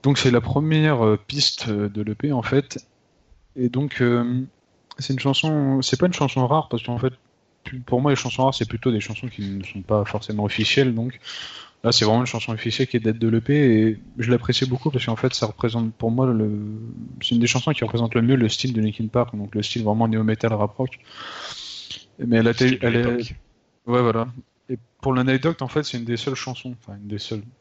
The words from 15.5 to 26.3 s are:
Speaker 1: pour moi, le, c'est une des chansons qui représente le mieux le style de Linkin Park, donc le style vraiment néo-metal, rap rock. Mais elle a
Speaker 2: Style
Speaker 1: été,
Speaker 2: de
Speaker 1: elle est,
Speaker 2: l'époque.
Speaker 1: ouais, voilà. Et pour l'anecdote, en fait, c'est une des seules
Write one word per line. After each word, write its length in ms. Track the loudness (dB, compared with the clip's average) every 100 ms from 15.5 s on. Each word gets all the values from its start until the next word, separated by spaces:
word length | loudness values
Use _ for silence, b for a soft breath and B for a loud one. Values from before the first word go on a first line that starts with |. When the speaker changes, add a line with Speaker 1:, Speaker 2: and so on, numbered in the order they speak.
| -2 -2 0 -4
Speaker 1:
pour 160 | -2 -2
moi, 160 | 2 2
le, 260 | 2 0 -2 -6 -10 -12 -14 -14 -8
c'est 140 | 0 2
une 60 |
des 60 | 2
chansons 260 | 2 0
qui 100 | -2
représente 320 | -2 0 0 2
le 80 |
mieux 120 | 4 4
le 140 | 2
style 240 | 0 -2
de 80 | 0
Linkin 240 | -2 -2 -2
Park, 280 | 0 0 -4
donc 180 | -6
le 80 | -4
style 220 | -4 -2
vraiment 240 | 0 2 2
néo-metal, 440 | 2 0 0 0
rap 220 | 0 -2 -2
rock. 240 | -6 -6 B B B B B B B B B B -18 -8
Mais 200 | 2 4
elle 100 | 4
a 60 |
Speaker 2:
Style 200 | 4 2
Speaker 1:
été, 40 | 4
Speaker 2:
de 80 | 2
Speaker 1:
elle 80 | 2
est, 80 |
Speaker 2:
l'époque. 320 | 0 -2 -6 -12 _ _ _ _ 0
Speaker 1:
ouais, 160 | 2
voilà. 260 | 4 2 -4 -8 -20 _ -10
Et 100 | -10 _ _
pour 120 | 0
l'anecdote, 480 | 2 2 2 0 -2
en 60 | -4
fait, 160 | -4
c'est 140 | -4 -6
une 80 | -4
des 120 | -4
seules 180 | -4